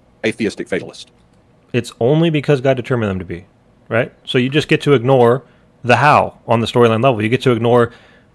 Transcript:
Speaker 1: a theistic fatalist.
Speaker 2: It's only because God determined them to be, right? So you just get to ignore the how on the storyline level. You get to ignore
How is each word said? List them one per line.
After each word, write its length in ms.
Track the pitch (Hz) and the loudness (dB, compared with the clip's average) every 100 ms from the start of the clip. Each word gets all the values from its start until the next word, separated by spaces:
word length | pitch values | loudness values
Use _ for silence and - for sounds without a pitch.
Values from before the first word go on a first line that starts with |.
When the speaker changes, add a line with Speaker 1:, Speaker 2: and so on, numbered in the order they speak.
| _ _ | _ _
Speaker 1:
a 100 | 113 | -6
theistic 360 | - 101 - - | -4 -6 -6 -8
fatalist. 420 | - - - - _ _ _ _ _ _ | -8 -8 -18 -20 _ _ _ _ _ _
Speaker 2:
It's 200 | 120 - - | -6 -6 -4
only 300 | 117 156 170 | 0 2 0
because 320 | 151 143 143 | -2 -2 0
God 160 | 135 127 | 0 -2
determined 340 | 110 123 107 | -2 -4 -4
them 80 | 95 | -6
to 60 | |
be, 220 | 87 87 - _ _ _ - | -8 -14 -16 _ _ _ -6
right? 240 | 113 135 _ | -4 -4 _
So 120 | - 135 | -6 -2
you 140 | 123 | 0
just 180 | 143 - | -2 0
get 140 | 156 | -2
to 100 | 147 | 2
ignore 520 | 135 123 131 117 135 - _ _ _ | 2 4 4 4 2 -4 _ _ _
the 140 | 117 120 | 0 2
how 420 | 147 117 90 - - | 4 2 0 -8 -4
on 140 | 117 | -2
the 60 | 110 | 0
storyline 360 | 123 117 110 | 2 2 2
level. 200 | 135 107 | 0 0
You 60 | 110 | -2
get 140 | 127 | -2
to 100 | 135 | 0
ignore 400 | 113 117 120 117 - _ _ _ | 0 2 2 0 -4 _ _ _